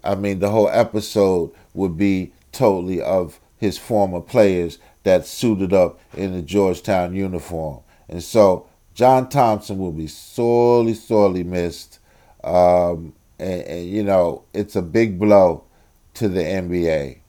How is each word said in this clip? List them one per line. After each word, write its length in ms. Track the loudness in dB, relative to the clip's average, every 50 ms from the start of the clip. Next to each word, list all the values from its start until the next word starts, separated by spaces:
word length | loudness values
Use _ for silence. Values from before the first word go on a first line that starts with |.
| -6
I 120 | -6 -4
mean, 240 | -4 -4 -4 -4 -2
the 100 | -2 0
whole 200 | 2 2 2 2
episode 840 | 2 2 0 0 -2 -8 -6 -4 0 2 2 2 2 0 -2 -6 -10 _ _ _ -8
would 240 | -4 -4 -4 -2 0
be 360 | 0 0 0 0 -2 -6 _ _ _ _
totally 500 | -4 0 2 2 2 2 -2 -4 -4 -4
of 380 | -2 0 0 -2 -2 -4 -8 -18 _ _ _ -6
his 200 | -4 -4 -4 -6
former 440 | -8 -4 0 0 0 0 -2 -6
players 580 | -8 -2 2 2 4 4 4 0 -2 -4 -8 -12 _ _ _ _ 0
that 220 | 2 2 2 0
suited 480 | -4 -10 -4 -2 -2 0 0 -2 0 2
up 260 | 2 2 2 0 _ _ _ -10
in 200 | -8 -6 -6 -6
the 80 | -8
Georgetown 720 | -8 -2 0 0 2 2 0 -2 -4 -2 -2 -2 -2 -2 -4
uniform. 640 | -6 -6 -6 -6 -8 -10 -10 -10 -8 -8 -8 -10 -14 _ _ _ _ _ -14
And 140 | -14 -12
so 460 | -10 -2 4 4 6 6 4 2 -4 _ _ _ _ _ -4
John 360 | 2 2 4 4 4 0 0
Thompson 480 | 0 0 2 2 0 -2 -4 -8 -8 -6
will 160 | -6 -6 -6
be 140 | -8 -10 -10
sorely, 840 | -12 -16 -20 -14 -6 -2 0 2 2 2 4 4 4 2 2 0 -2
sorely 500 | -4 -4 -2 2 4 4 4 2 0 -6
missed. 560 | -4 -4 -4 -4 -4 -6 -10 -18 -20 _ _ _ _ _ _ _ _ _ _ -6
Um, 720 | 0 2 4 6 6 6 4 2 0 -2 -4 -8 -14 -20 _ _ _ _ -12
and, 220 | -8 -8 -8 -8 -8
and, 260 | -10 -10 -10 -8 -6
you 140 | -4 -4 -2
know, 400 | 2 2 2 2 2 -2 -6 _ _ -6
it's 220 | -6 -6 -4 -4
a 60 | -6
big 360 | -4 -2 0 0 0 0 0 0
blow 460 | 2 6 6 6 6 6 2 -2 -10 _ _ _ _ _ _ _ _ _ -10
to 120 | -6 -4 -2
the 180 | -2 -2 -4
N 240 | -4 -4 -6 -4 -4
B 200 | -4 -2 0 0
A 320 | 0 -2 -4 -6 -12 -18 _